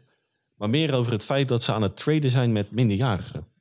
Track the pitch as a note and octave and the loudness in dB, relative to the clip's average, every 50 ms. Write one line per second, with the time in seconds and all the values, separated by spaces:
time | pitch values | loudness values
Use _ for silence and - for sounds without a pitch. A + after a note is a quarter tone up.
0 | _ _ _ _ _ _ _ _ _ _ _ _ G2+ G#2 A#2+ D#3 D#3+ D3 C3+ B2+ | _ _ _ _ _ _ _ _ _ _ _ _ -4 0 0 0 2 2 2 0
1 | A#2+ A#2+ A#2+ G2+ - - C#3 C#3 C#3 B2+ B2 A#2 - - A2 A2 G#2+ F#2 - - | 0 0 -2 -4 -2 -2 0 0 2 2 0 0 0 -2 0 0 0 -2 -2 -2
2 | - D3 D#3 D#3 D3 C3 A#2+ C3+ B2 A#2+ A2 G#2 G2+ - - A#2+ B2+ A2 G2 G2 | -2 0 0 2 2 2 2 2 2 2 2 0 -2 -2 0 0 2 2 2 2
3 | C3+ B2+ G2 E2 - - - D#2 D#2 - _ _ | 0 0 0 -2 -4 -8 -12 -14 -14 -14 _ _